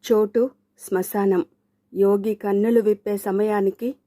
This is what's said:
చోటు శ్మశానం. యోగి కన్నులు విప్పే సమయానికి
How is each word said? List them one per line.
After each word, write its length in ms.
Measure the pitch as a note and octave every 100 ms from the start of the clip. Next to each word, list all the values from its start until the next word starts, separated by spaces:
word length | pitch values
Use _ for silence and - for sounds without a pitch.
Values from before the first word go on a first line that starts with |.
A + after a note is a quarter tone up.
| -
చోటు 380 | G#3+ G#3 A#3 C4 _ _ _
శ్మశానం. 640 | - F#3 F#3+ G#3 G3 F#3 - _ _ _ _
యోగి 400 | F3+ G3 G3+ G#3
కన్నులు 460 | G#3 G3+ G3+ A3 A#3
విప్పే 360 | G#3+ G#3 G#3 G3+
సమయానికి 760 | G3+ F#3+ G#3+ G#3 G3 F#3+ A#3+ C#4